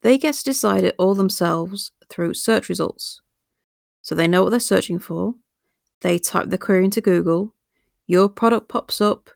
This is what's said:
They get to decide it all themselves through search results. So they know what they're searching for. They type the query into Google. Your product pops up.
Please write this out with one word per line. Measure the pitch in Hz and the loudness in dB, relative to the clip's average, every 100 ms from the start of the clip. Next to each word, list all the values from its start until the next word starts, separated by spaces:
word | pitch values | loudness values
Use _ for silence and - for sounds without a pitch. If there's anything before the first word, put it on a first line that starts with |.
They | 220 269 | 4 2
get | 311 285 | 2 -4
to | |
decide | - 269 214 196 | -6 -2 0 2
it | 185 - | 0 0
all | 185 196 | 0 2
themselves | 190 - 175 165 170 196 - _ _ | 0 0 -2 -2 -6 -10 -14 _ _
through | - 170 - | -6 -6 -4
search | - 226 - | 0 0 0
results. | 180 160 - - - _ _ _ _ _ _ _ _ | -4 -4 -6 -16 -16 _ _ _ _ _ _ _ _
So | - | -8
they | 160 165 | 0 2
know | 180 | 4
what | 185 | 4
they're | 233 | 2
searching | - 190 - 180 | 2 0 0 -6
for. | - 165 190 247 _ _ _ _ _ _ | -6 -6 -6 -6 _ _ _ _ _ _
They | 180 175 | -2 -2
type | - 190 175 | -2 -4 -2
the | 185 | -6
query | - 190 185 | 0 2 2
into | 202 | 0
Google. | 208 175 170 165 214 _ _ _ _ _ _ | 2 2 2 0 -2 _ _ _ _ _ _
Your | 180 196 | 2 2
product | 202 226 233 - | 2 2 2 -2
pops | - - - | -8 -6 -2
up. | 208 214 _ | 0 0 _